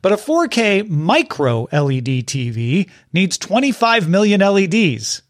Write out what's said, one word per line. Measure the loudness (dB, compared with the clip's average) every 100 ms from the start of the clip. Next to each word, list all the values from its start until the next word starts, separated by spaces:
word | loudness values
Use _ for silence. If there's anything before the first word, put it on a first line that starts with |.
But | 0
a | 0
four | 0 0 0
K | 0 2 0
micro | 0 -2 2 0 0 -2 -2 -2 -2
L | -2 0
E | -2
D | -2 -4
T | -4 -6 -6
V | -4 -2 -2 -2 -8 _
needs | -2 -2 -4
twenty-five | -2 0 0 0 2 2 2
million | 2 4 4
L | 4 2
E | 2
Ds. | 2 0 -2 -8 -10